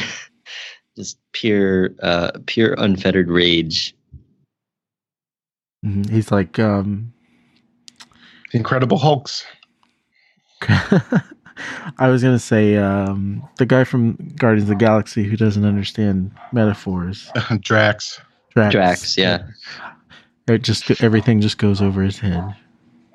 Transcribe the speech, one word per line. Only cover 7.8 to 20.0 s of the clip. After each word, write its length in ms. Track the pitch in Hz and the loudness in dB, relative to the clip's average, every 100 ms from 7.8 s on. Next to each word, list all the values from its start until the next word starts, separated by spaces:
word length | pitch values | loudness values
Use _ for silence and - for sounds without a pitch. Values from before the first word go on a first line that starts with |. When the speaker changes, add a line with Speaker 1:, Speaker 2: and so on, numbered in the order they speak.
| - _ - _ - - - 120 | -20 _ -20 _ -20 -20 -6 -4
Speaker 3:
Incredible 420 | 110 131 123 - | -2 0 2 2
Hulks. 460 | 151 139 - - - - _ _ _ _ _ _ _ _ _ _ | 2 0 -4 -14 -14 -20 _ _ _ _ _ _ _ _ _ _
Speaker 2:
<laughs> 60 | - 98 - 185 - 214 - - - - - - - - | 0 0 4 2 2 -2 -2 -20 -20 -16 -14 -14 -14 0
I 100 | 131 | 2
was 140 | 127 | 4
gonna 160 | 127 123 | 4 2
say, 380 | - 110 107 104 | 2 2 4 4
um, 680 | 98 98 98 98 98 107 139 - | 2 0 -2 -4 -4 -6 -12 -2
the 100 | 120 | 2
guy 180 | 131 | 4
from 320 | 127 127 117 - - - | 2 2 0 -2 -10 0
Guardians 280 | 120 107 101 | 2 2 2
of 80 | 101 | 2
the 60 | |
Galaxy 400 | 113 107 98 - | 4 2 0 -4
who 120 | 104 110 | -2 0
doesn't 280 | 110 104 | 0 2
understand 680 | 104 101 98 - 104 95 95 - - | 2 0 -4 -2 0 0 -4 -10 -6
metaphors. 760 | 120 107 101 - 92 87 95 - - | 0 0 0 -4 -6 -6 -10 -8 -8
Speaker 3:
<laughs> 160 | - 107 | -4 -4
Drax. 600 | - 110 107 104 - - _ _ _ | 0 2 2 0 -10 -16 _ _ _
Speaker 2:
Drax. 180 | 117 104 | 2 4
Speaker 1:
Drax, 460 | 104 90 87 - - | 4 2 0 -2 0
yeah. 280 | 95 87 92 - - - - - | 0 0 -6 -18 -20 -18 -18 -20